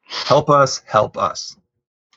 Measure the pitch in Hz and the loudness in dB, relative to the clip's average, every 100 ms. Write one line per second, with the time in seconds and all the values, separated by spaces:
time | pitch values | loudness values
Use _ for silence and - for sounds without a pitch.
0 | - - - 143 147 143 135 - - 107 | -14 -8 0 2 4 2 2 -2 -2 0
1 | 98 - 98 - - - _ _ _ _ | 0 -2 -6 -6 -16 -18 _ _ _ _
2 | _ | _